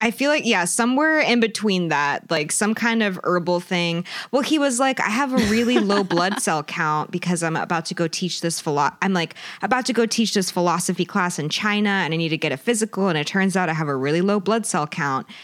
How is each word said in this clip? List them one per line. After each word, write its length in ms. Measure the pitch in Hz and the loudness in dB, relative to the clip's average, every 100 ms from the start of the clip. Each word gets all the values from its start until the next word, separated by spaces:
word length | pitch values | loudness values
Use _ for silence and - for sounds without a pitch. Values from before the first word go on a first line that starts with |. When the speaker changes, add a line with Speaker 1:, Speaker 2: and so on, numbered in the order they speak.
Speaker 1:
I 100 | 226 | -2
feel 180 | 226 285 | 0 0
like, 160 | 302 226 | 2 2
yeah, 200 | 196 185 | 0 0
somewhere 540 | - 233 262 311 311 | 0 0 2 2 2
in 180 | 190 240 | 2 2
between 480 | 226 - 214 185 170 | 2 0 0 0 0
that, 420 | 143 143 135 - | 0 0 -2 -2
like, 220 | 160 156 | -2 -2
some 240 | - 214 220 | 0 0 0
kind 260 | 233 226 | 0 2
of 160 | 208 185 | 0 -2
herbal 380 | - 180 170 175 | 0 0 2 -2
thing. 420 | 175 180 170 170 175 - - | 0 0 0 -2 -4 -10 -2
Well, 100 | 262 | 0
he 180 | - 311 | 2 2
was 180 | 285 240 | 2 2
like, 220 | 269 262 | 0 2
"I 80 | 202 | 0
have 240 | 226 277 | 0 0
a 60 | 254 208 | 2 2
really 300 | 220 240 240 | 2 4 2
low 240 | 202 202 | 4 2
Speaker 2:
<laughs> 100 | 190 175 | 2 0
Speaker 1:
blood 260 | 185 240 | 0 0
cell 200 | 196 156 | 0 -2
count 480 | 143 - 156 151 - | -2 -2 0 0 -2
because 320 | 175 175 170 | -4 -2 0
I'm 140 | 165 160 | 0 -2
about 300 | - 170 165 | -2 -4 -4
to 80 | |
go 160 | 175 165 | -4 -4
teach 320 | - 180 - | -2 -4 -4
this 180 | 170 - | -4 -4
philo-," 300 | 156 143 139 - | -2 0 0 0
I'm, 120 | 196 | 0
like, 220 | 185 160 - - - | 0 -2 -8 -16 -8
"about 240 | 196 254 254 | 0 0 2
to 80 | |
go 120 | 226 233 | 0 2
teach 280 | - 214 | 2 0
this 180 | 208 180 | 0 0
philosophy 540 | 185 175 170 180 180 170 | 0 2 2 0 -2 -2
class 340 | 202 175 170 | 0 -2 -2
in 80 | 151 | -4
China 400 | - 208 208 208 | -2 0 0 2
and 240 | 196 156 | 0 0
I 40 | 160 | 0
need 120 | 165 | -2
to 80 | 156 | -2
get 140 | 156 | -2
a 60 | 135 | -2
physical. 500 | 240 226 220 - 190 | -2 -2 -2 0 0
And 100 | 156 | 0
it 100 | 147 | 0
turns 280 | 196 190 185 | 2 2 2
out 140 | 170 | 0
I 40 | |
have 140 | 160 151 | 0 -2
a 80 | 135 | 0
really 240 | 139 165 | 2 2
low 220 | 196 208 | 2 2
blood 240 | 185 226 214 | 0 0 0
cell 220 | 175 151 | -2 -2
count, 380 | - 143 135 - - | -4 -2 -2 -4 -14